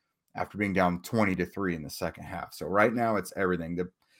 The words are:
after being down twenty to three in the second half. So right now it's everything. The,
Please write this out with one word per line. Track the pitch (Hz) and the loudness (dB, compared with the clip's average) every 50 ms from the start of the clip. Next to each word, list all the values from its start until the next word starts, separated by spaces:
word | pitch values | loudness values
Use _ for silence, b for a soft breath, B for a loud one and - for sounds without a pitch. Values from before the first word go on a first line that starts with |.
| _ _ _ _ _ _ - | _ _ _ _ _ _ -8
after | 95 90 - - 98 | -6 -6 -6 -4 -2
being | 104 101 95 | -2 0 2
down | 95 92 90 90 87 - | 4 4 4 2 0 -2
twenty | - - 113 107 98 92 | -2 2 2 4 4 2
to | 90 90 | 0 -2
three | 87 - 98 98 92 85 | -2 -2 -2 -2 -2 -2
in | 78 76 | -4 -6
the | 71 | -10
second | - - 92 82 - - 71 | -8 -6 -6 -6 -6 -8 -12
half. | - 87 80 - - - | -10 -10 -10 -10 -10 -10
So | - - | -8 -4
right | 80 92 101 107 123 113 | 0 4 4 4 4 4
now | 123 120 113 110 | 2 2 2 2
it's | 101 90 - - | 0 -2 -2 -2
everything. | - 98 92 90 85 82 82 87 | 0 2 2 2 0 -2 -4 -4
The, | 87 90 90 - _ _ _ _ _ | -4 -4 -4 -8 _ _ _ _ _